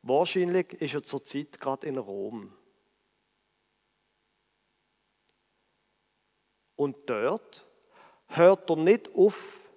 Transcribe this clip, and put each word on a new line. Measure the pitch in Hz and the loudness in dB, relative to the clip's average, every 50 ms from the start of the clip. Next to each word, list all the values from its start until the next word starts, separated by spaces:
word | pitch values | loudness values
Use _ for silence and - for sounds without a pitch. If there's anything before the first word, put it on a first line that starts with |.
| _ | _
Wahrscheinlich | - 131 147 175 180 - 185 180 175 175 185 175 _ - - | 0 2 2 2 0 0 -2 -2 0 0 -2 -2 _ -8 -10
ist | 160 147 123 | -8 -6 -6
er | 147 - | -8 -8
zur | - - 139 - | -8 -10 -10 -10
Zeit | - - 143 151 147 - - | -10 -10 -10 -10 -10 -16 -10
gerade | - 139 135 135 - | -6 -6 -6 -6 -8
in | 156 135 131 | -8 -8 -8
Rom. | 113 98 98 98 98 107 120 113 101 95 92 _ _ _ _ _ _ _ _ _ _ _ _ _ _ _ _ _ _ _ _ _ _ _ _ _ _ _ _ _ _ _ _ _ _ _ _ _ _ _ _ _ _ _ _ _ _ _ _ _ _ _ _ _ _ _ _ _ _ _ _ _ _ _ _ _ _ _ _ _ _ _ _ _ _ _ _ _ _ _ _ _ _ _ _ | -8 -8 -10 -10 -10 -10 -10 -12 -14 -16 -20 _ _ _ _ _ _ _ _ _ _ _ _ _ _ _ _ _ _ _ _ _ _ _ _ _ _ _ _ _ _ _ _ _ _ _ _ _ _ _ _ _ _ _ _ _ _ _ _ _ _ _ _ _ _ _ _ _ _ _ _ _ _ _ _ _ _ _ _ _ _ _ _ _ _ _ _ _ _ _ _ _ _ _ _
Und | - 143 143 131 - - | -4 -4 -4 -4 -8 -8
dort | - 123 107 107 131 185 226 - - - - - _ _ _ _ _ _ - - - _ _ _ _ | -6 -4 -2 0 -2 -2 -4 -8 -14 -20 -20 -20 _ _ _ _ _ _ -20 -20 -20 _ _ _ _
hört | - 160 170 180 196 - - - | 2 6 8 8 8 6 0 -4
er | 165 | -2
nicht | 156 160 175 214 233 - - - | 0 4 4 4 4 2 -8 2
auf | - 185 208 - - - - - - - - - | 4 4 4 4 0 -16 -18 -20 -20 -20 -20 -20